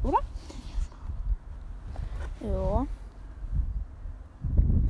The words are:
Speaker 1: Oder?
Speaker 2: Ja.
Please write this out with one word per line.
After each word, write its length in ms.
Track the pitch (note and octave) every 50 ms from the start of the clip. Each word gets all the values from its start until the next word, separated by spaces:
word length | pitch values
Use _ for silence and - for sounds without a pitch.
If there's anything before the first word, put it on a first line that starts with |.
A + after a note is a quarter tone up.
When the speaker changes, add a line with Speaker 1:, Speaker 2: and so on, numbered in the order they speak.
| -
Speaker 1:
Oder? 160 | B3+ F4 C5+ - - - - - - - - - - - - - - - - - - - - - - - - - - - - - - - - - - - - - - - - - - - -
Speaker 2:
Ja. 440 | B3+ G#3 F#3+ F#3 F#3+ F#3 G#3 A#3 C4+ - - - - - - - - - - - - - - - - - - - - - - - - - - - - - - - - - - - - - - - - -